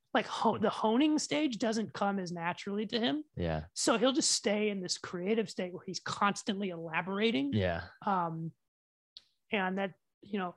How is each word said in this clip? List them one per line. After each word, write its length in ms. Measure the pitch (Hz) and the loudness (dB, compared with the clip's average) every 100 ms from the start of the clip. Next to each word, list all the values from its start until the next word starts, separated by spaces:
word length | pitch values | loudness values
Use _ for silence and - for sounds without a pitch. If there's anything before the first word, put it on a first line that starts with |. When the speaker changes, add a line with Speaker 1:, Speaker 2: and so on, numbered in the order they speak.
| _ | _
Speaker 1:
like, 120 | 247 - | 0 0
ho-, 320 | - - 117 | 2 2 4
the 120 | 117 | 2
honing 500 | - 220 233 302 302 | 2 2 4 4 2
stage 380 | - 294 302 220 | 0 0 0 0
doesn't 360 | 226 226 190 | 0 0 -2
come 240 | - 202 196 | -2 0 0
as 120 | 180 | -2
naturally 540 | 170 170 170 - 202 208 | -4 -2 -2 -4 -4 -2
to 100 | 240 | 0
him. 260 | 240 294 - - | 0 0 -4 -4
Speaker 2:
Yeah. 300 | 87 78 78 | -2 -2 -4
Speaker 1:
So 240 | - - 226 | -2 2 4
he'll 160 | 254 | 4
just 180 | 269 - | 4 2
stay 380 | - 220 208 214 | 2 2 2 0
in 100 | 202 | -2
this 180 | 180 - | -4 -6
creative 520 | - 180 185 226 208 | -6 -4 0 0 0
state 240 | - 180 | -4 -6
where 100 | 175 - | -6 -8
he's 140 | 170 | -8
constantly 680 | - - 202 196 - 196 196 | -6 2 2 2 -2 -4 -4
elaborating. 840 | 170 165 160 180 196 226 247 277 | -6 -4 -4 -2 0 2 2 0
Speaker 2:
Yeah. 320 | 214 92 82 85 - - | 2 2 0 -6 -6 -2
Speaker 1:
Um, 480 | 190 170 160 165 - _ _ _ _ _ - _ _ - | 0 0 -4 -8 -10 _ _ _ _ _ -20 _ _ -4
and 260 | 214 185 190 | 0 2 0
that, 160 | 196 - _ _ | -2 -6 _ _
you 180 | - 202 | -6 -4
know, 160 | 180 | -4